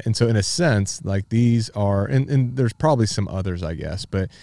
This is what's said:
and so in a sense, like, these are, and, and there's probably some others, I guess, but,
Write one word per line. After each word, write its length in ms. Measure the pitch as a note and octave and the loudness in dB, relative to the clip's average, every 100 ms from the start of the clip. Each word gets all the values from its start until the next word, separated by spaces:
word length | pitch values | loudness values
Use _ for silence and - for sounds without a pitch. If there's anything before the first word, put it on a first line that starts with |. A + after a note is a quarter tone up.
and 120 | A2+ A2 | -2 0
so 120 | A#2 | 2
in 80 | A2 | 2
a 60 | |
sense, 560 | G2 - E3+ G#2+ G2 - | 0 0 2 2 0 -4
like, 240 | G2+ G2 G2 | -4 -4 0
these 380 | A2+ A#2+ A#2 A2 | 2 4 2 0
are, 360 | G#2 G2+ G2 G2+ | -2 0 0 2
and, 240 | C3 C3+ | 0 2
and 260 | C#3 B2 B2+ | 0 0 0
there's 160 | A#2+ | -2
probably 340 | - D#3 C3 G#2+ | 2 2 2 2
some 200 | - G2 | 0 -4
others, 380 | F#2+ F#2 F2 | -4 -4 -4
I 100 | D#2+ | -6
guess, 300 | D#2+ D2+ F2+ - | -6 -6 -8 -4
but, 240 | F#2+ F#2+ - | -4 -4 -8